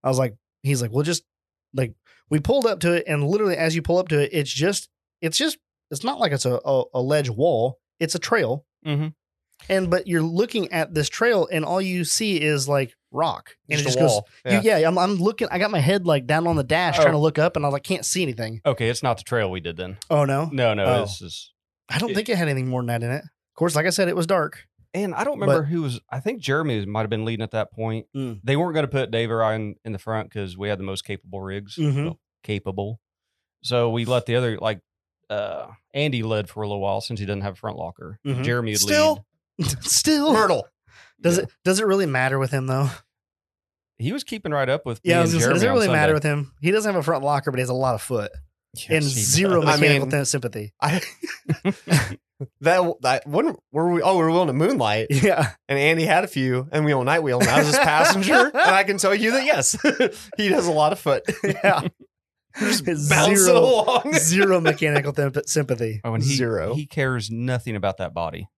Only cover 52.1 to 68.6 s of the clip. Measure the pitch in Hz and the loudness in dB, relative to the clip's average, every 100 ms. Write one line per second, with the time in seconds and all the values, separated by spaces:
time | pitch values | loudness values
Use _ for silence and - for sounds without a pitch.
52.1 | - _ _ 135 _ 143 185 175 - 127 | -8 _ _ -16 _ 2 4 2 0 0
53.1 | 131 143 156 311 - _ 143 170 170 185 | 0 0 0 0 -4 _ -2 0 2 2
54.1 | 190 160 170 170 131 175 262 113 107 110 | 4 4 2 2 2 0 0 0 0 0
55.1 | 139 196 160 143 - - 139 143 165 156 | 2 2 2 0 -4 -4 0 2 2 2
56.1 | 156 196 - 131 127 139 151 151 139 127 | 2 2 -2 -2 -2 -2 -2 0 0 2
57.1 | 165 151 123 - 143 151 254 269 151 330 | 0 2 2 4 4 2 2 4 4 4
58.1 | 190 190 311 262 285 320 196 196 202 196 | 4 4 4 4 4 4 4 2 0 2
59.1 | 202 220 262 262 226 127 - 302 - 247 | 2 2 0 2 2 0 2 0 2 0
60.1 | - - - 208 185 175 151 151 - - | 0 -14 -2 2 2 2 2 2 2 0
61.1 | 139 - 175 208 - 196 170 165 _ - | 0 0 -4 -4 0 2 2 -2 _ -20
62.1 | _ _ _ _ - 214 233 151 156 147 | _ _ _ _ -4 -2 0 -2 -2 2
63.1 | 185 160 202 180 170 262 233 208 247 285 | 4 4 4 6 6 6 4 2 0 2
64.1 | 311 160 185 196 185 170 151 156 147 143 | 0 2 4 4 4 2 0 0 0 0
65.1 | 143 139 139 - 151 135 120 113 110 117 | -2 -2 -2 -2 -2 0 -2 -2 -4 -4
66.1 | 113 123 139 120 107 82 135 147 - 135 | -2 0 0 0 0 -2 -4 -6 -4 -2
67.1 | 123 104 113 123 123 120 107 98 95 87 | -2 -4 -6 -4 -4 -4 -4 -2 -2 -6
68.1 | 82 82 80 95 _ | -4 -6 -6 -14 _